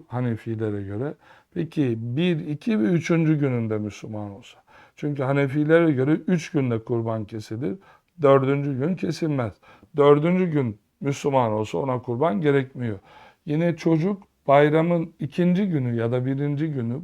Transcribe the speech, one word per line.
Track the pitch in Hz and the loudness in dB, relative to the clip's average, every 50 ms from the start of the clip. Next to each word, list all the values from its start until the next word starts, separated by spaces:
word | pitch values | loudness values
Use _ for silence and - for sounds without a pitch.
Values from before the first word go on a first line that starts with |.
| - _ | -2 _
Hanefilere | - 123 127 123 113 107 - 117 113 107 110 107 104 101 101 | -6 -4 -2 -2 -4 -4 -6 -8 -6 -4 -4 -4 -4 -6 -8
göre. | 98 101 104 127 147 - - _ - - - _ _ _ | -8 -8 -6 -6 -8 -8 -12 _ -20 -20 -20 _ _ _
Peki | 175 170 160 - 165 143 127 113 113 | -8 -8 -6 -2 -2 0 0 0 -2
bir, | 113 120 120 139 170 180 175 151 180 | -4 -6 -2 0 0 0 0 -2 -2
iki | 151 151 147 - - 220 214 | -6 -8 -6 -2 -2 0 0
ve | 220 | 2
üçüncü | 202 175 165 156 - 175 165 165 156 156 147 | 2 2 0 2 2 2 2 4 2 2 2
gününde | 143 135 127 120 117 110 107 107 | 2 0 0 -2 -2 -2 -4 -4
Müslüman | 107 104 98 - - 113 110 107 104 101 | -4 -6 -8 -10 -14 -12 -10 -10 -10 -10
olsa. | 101 95 - - - _ _ _ - - - - _ | -12 -16 -20 -20 -20 _ _ _ -20 -20 -20 -20 _
Çünkü | - - 147 147 139 135 | -8 -6 -6 -4 -2 -2
Hanefilere | 127 139 143 143 139 127 151 151 147 160 165 170 160 147 | 0 2 0 0 0 0 -2 2 4 4 6 6 4 4
göre | 127 131 143 156 | 2 2 2 2
üç | - - - 180 170 151 - | 0 2 0 0 0 -2 -2
günde | - 147 135 123 117 110 110 | -2 -2 0 0 -2 -2 -2
kurban | - 123 117 113 113 113 110 107 | -2 -4 -2 -2 -2 -4 -4 -6
kesilir, | 104 110 110 107 - 110 110 135 180 196 190 - - - _ _ _ _ - 147 | -8 -10 -12 -10 -10 -10 -6 -6 -6 -6 -8 -12 -20 -20 _ _ _ _ 2 4
dördüncü | 139 139 139 131 131 139 143 143 143 139 123 | 6 6 6 6 4 0 0 -2 -2 -4 -2
gün | 131 165 190 | -2 -2 -2
kesilmez. | - - 185 156 - 170 156 147 135 120 107 - - _ - - - - _ _ | -2 -4 -4 -4 -4 -2 -2 -2 -2 -4 -4 -6 -12 _ -20 -20 -20 -20 _ _
Dördüncü | 151 143 143 147 147 147 170 180 185 185 175 | 4 6 8 8 6 6 2 2 2 0 0
gün | 156 147 131 117 104 - _ _ _ _ | 0 0 0 -2 -4 -8 _ _ _ _
Müslüman | - 139 143 - - 147 135 131 123 113 107 | -4 -4 -4 -2 -2 0 2 2 2 2 0
olsa | 107 107 - - 170 | -2 -2 -2 -2 -4
ona | 147 135 127 123 - | -2 -2 -4 -4 -4
kurban | - 120 120 147 170 196 202 | -6 -4 0 0 0 0 2
gerekmiyor. | 160 147 143 139 131 131 - 131 123 117 104 95 - - - - - - _ _ _ | 2 2 2 2 0 -2 -6 -8 -6 -6 -6 -8 -12 -18 -20 -20 -20 -20 _ _ _
Yine | - 147 156 170 170 156 | -4 -2 0 0 0 -2
çocuk | 160 - 165 165 160 156 196 208 196 - _ _ _ _ | 0 0 0 2 2 2 0 -2 -4 -8 _ _ _ _
bayramın | - 139 143 147 151 147 160 160 175 175 170 165 160 - _ | 4 6 6 6 6 4 2 2 2 0 -2 -2 -6 -8 _
ikinci | 160 135 - - 175 175 180 175 214 196 | -10 -8 -2 0 0 2 2 2 0 0
günü | 170 147 127 123 120 | 0 -2 -2 -2 -2
ya | 117 113 117 123 | -2 -2 0 -2
da | 127 127 | -2 -2
birinci | 131 139 135 143 147 147 139 156 160 147 | -2 -2 -2 -2 -4 -2 -2 -4 -4 -4
günü | 135 117 117 120 151 | -4 -4 -4 -4 -6